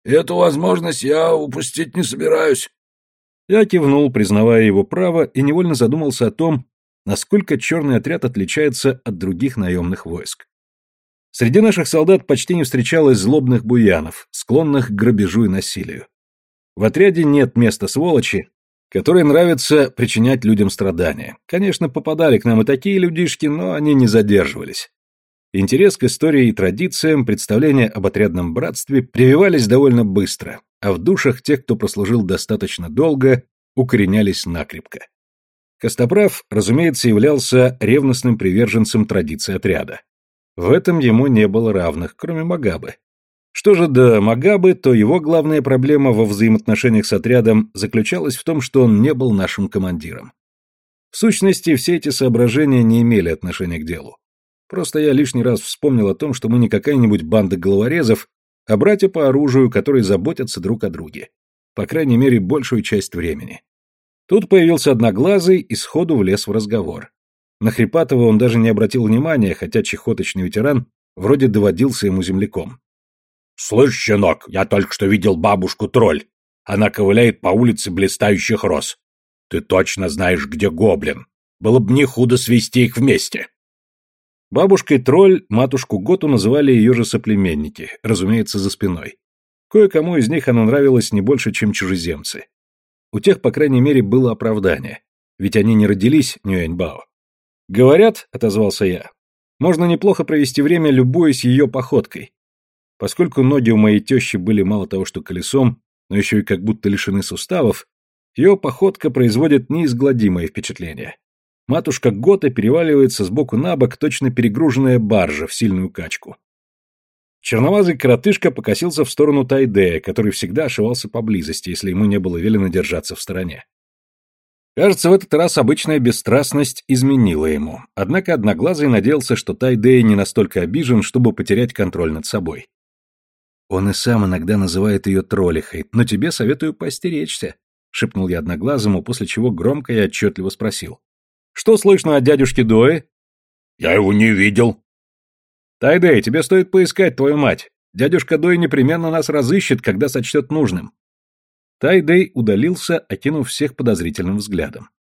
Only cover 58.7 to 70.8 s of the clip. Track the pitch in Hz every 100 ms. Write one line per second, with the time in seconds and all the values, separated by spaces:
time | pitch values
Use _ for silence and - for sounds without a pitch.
58.7 | 107 190 208 190 170 139 135 147 131 127
59.7 | - - 135 98 98 113 170 123 - 90
60.7 | 110 101 82 80 - - _ _ _ _
61.7 | - 101 160 147 117 135 117 92 143 120
62.7 | 117 - 104 - 87 82 73 - - _
63.7 | _ _ _ _ _ _ 202 185 190 165
64.7 | 165 151 123 117 98 165 202 175 185 -
65.7 | 113 - 156 170 139 92 101 - 110 107
66.7 | 110 85 80 - _ _ _ _ _ 107
67.7 | - 113 165 160 131 117 107 123 117 113
68.7 | 107 107 127 107 113 156 147 98 82 82
69.7 | 113 - 104 - 101 92 95 90 107 131
70.7 | 135